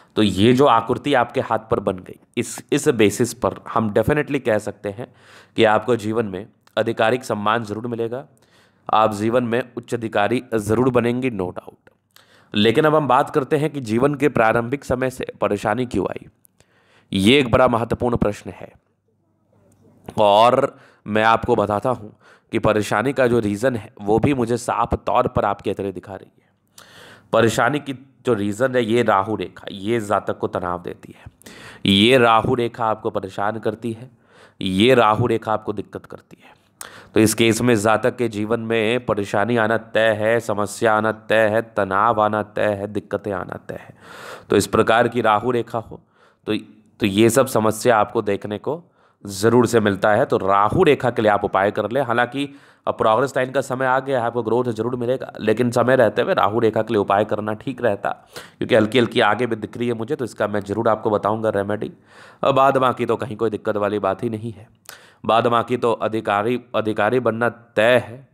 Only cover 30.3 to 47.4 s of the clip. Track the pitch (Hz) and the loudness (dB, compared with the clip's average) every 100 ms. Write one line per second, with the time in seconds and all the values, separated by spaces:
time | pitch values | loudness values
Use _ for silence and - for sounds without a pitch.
30.3 | 120 104 95 90 87 - - - - - | -6 -6 -6 -6 -8 -10 -16 -20 -20 -20
31.3 | _ - - - - - 98 110 131 117 | _ -20 -20 -20 -6 0 4 6 6 6
32.3 | 113 113 127 117 - 113 107 110 101 98 | 4 2 -2 -2 -2 -2 -2 -4 -6 -8
33.3 | 98 101 110 113 107 120 110 127 _ _ | -6 -4 -4 -6 -6 -8 -10 -14 _ _
34.3 | _ - - 98 92 117 127 107 107 120 | _ -20 -8 -4 2 4 6 4 4 0
35.3 | 113 113 107 - 104 - - - - _ | -2 -2 -4 -4 -10 -10 -12 -16 -20 _
36.3 | - - _ _ _ - - - 101 110 | -20 -20 _ _ _ -20 -20 -4 2 4
37.3 | 110 113 113 123 113 110 107 123 110 117 | 4 2 4 2 2 4 2 0 -2 -4
38.3 | 104 107 117 113 113 107 123 123 104 101 | -4 -4 -4 -2 -2 0 -2 -2 -4 -2
39.3 | 107 104 120 107 113 - 107 113 107 110 | -2 0 0 2 0 -2 0 2 2 0
40.3 | 117 113 104 101 - 117 107 110 110 - | 0 -2 -4 -4 0 2 2 0 -4 -2
41.3 | 110 107 110 113 - 95 95 113 107 107 | 2 2 2 -2 -4 -2 2 2 2 0
42.3 | 107 104 - 104 101 104 104 - 101 110 | 0 -4 -2 -2 -2 -6 -8 -8 -8 -6
43.3 | 92 92 - - - - - - - - | -8 -10 -14 -14 -16 -16 -20 -20 -20 -18
44.3 | - - 104 98 110 107 113 120 120 110 | -16 0 2 2 2 4 4 2 2 2
45.3 | 104 120 120 113 117 107 - _ _ _ | 2 2 -2 -2 -8 -10 -18 _ _ _
46.3 | _ - 107 - - _ - 104 95 113 | _ -6 -6 -6 -20 _ -4 -2 4 4
47.3 | 123 | 4